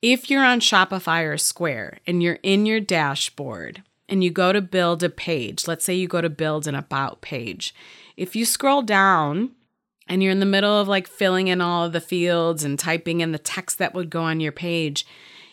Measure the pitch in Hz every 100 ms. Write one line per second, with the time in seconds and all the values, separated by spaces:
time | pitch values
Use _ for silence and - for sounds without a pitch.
0 | 226 254 - 277 269 247 - 202 190 190
1 | 175 165 160 147 - - 170 123 90 -
2 | - 175 170 165 185 196 214 220 202 170
3 | 147 139 - - 139 104 67 - - _
4 | - 196 180 170 180 208 185 185 175 170
5 | 175 - - 160 110 - - 160 - 180
6 | 180 175 165 151 156 156 151 139 143 135
7 | 139 - - 143 113 87 - - - -
8 | - - 180 214 233 - 277 285 226 202
9 | 196 180 151 151 247 _ _ _ _ _
10 | _ 185 190 190 196 196 208 208 196 196
11 | 185 - 196 185 190 180 175 175 170 165
12 | 160 180 175 170 165 160 147 143 170 165
13 | 165 170 165 156 - - 185 - 185 185
14 | 170 165 165 160 156 147 175 170 160 147
15 | - - - - -